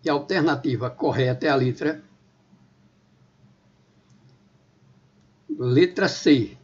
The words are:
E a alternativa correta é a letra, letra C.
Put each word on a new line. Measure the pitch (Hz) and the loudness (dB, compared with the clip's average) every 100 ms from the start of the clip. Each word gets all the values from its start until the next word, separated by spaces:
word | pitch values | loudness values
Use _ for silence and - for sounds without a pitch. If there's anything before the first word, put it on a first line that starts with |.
E | 160 | -2
a | |
alternativa | 143 - 185 160 135 139 120 123 | -4 -2 0 0 0 -2 -4 -4
correta | - 156 120 127 127 160 | -4 -4 0 -2 0 0
é | |
a | 135 | 0
letra, | 127 120 151 156 - _ _ _ _ _ _ _ _ _ _ _ _ _ - _ _ _ _ _ _ _ - _ _ _ _ _ _ _ _ _ _ _ _ 311 | 0 -2 -4 -6 -12 _ _ _ _ _ _ _ _ _ _ _ _ _ -20 _ _ _ _ _ _ _ -20 _ _ _ _ _ _ _ _ _ _ _ _ -6
letra | 123 127 180 180 196 | 2 4 4 2 -4
C. | - - 139 101 - | 0 2 4 2 -8